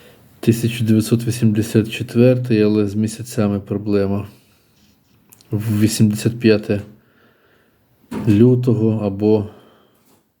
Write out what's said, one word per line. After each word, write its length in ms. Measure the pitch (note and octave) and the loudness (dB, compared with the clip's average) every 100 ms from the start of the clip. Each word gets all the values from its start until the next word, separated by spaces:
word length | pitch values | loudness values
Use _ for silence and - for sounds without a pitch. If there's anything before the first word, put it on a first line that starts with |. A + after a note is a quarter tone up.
| - - _ _ | -20 -20 _ _
Тисяча 440 | - A2 A2+ - | 0 0 -2 -2
дев'ятсот 420 | A2 A2 G#2+ A#2 A2+ | 0 0 2 -2 -2
вісімдесят 680 | - A2+ G#2+ G#2+ A2+ G#2 | -2 0 0 0 0 0
четвертий, 680 | - A#2+ A#2 B2 B2+ B2 A2 | -4 -4 2 4 4 0 2
але 260 | G#2 G#2+ G2+ | 2 2 0
з 60 | |
місяцями 680 | G#2 G#2+ - A2 - G#2 G2+ | -2 -4 -4 -8 -4 -2 -2
проблема. 680 | - G2+ G#2 G2+ G2 G2 F#2+ - _ _ _ _ _ _ _ _ _ - _ | -4 -6 -2 -2 0 -4 -8 -16 _ _ _ _ _ _ _ _ _ -20 _
В 300 | G#2 A2 G#2 | -6 -2 2
вісімдесят 600 | A2 - G#2+ G#2 A2+ - | 2 4 2 2 -4 0
п'яте 400 | A2 G#2 - G2+ - - _ _ _ _ _ _ _ _ _ _ - A2 A2+ | 0 0 -2 -6 -8 -18 _ _ _ _ _ _ _ _ _ _ -14 -6 0
лютого 800 | G#2 B2 B2+ B2 G#2+ A2 G#2+ G#2 | 4 4 4 0 0 0 -2 -4
або 420 | G2 G#2+ G#2+ G2+ - _ _ _ _ _ _ _ _ | -2 2 2 -2 -12 _ _ _ _ _ _ _ _